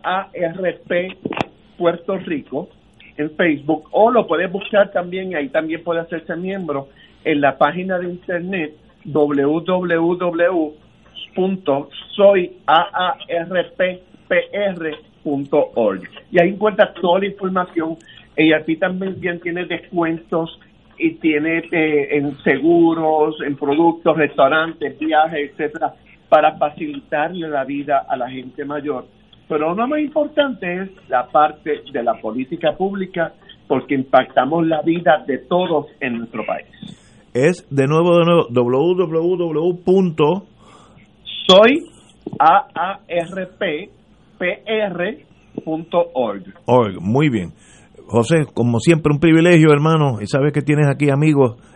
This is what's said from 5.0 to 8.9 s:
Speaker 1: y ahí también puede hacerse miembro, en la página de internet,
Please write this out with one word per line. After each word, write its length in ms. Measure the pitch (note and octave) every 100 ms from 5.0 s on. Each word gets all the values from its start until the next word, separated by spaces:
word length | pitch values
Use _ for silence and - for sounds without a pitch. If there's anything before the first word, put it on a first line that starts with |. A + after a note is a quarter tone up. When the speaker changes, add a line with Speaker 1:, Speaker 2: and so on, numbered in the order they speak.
| F3 F#3 F#3+
Speaker 1:
y 40 | E3
ahí 140 | C#3
también 340 | D#3+ D#3+ D#3+
puede 180 | E3+ E3+
hacerse 340 | E3 E3+ - E3
miembro, 540 | F#3 G3 E3 C#3 C#3 - - _
en 180 | - D3+
la 160 | C#3+ -
página 420 | D3 E3+ F#3 F3+
de 100 | F3
internet, 640 | F3 - F3 F3+ F#3+ D3+ - _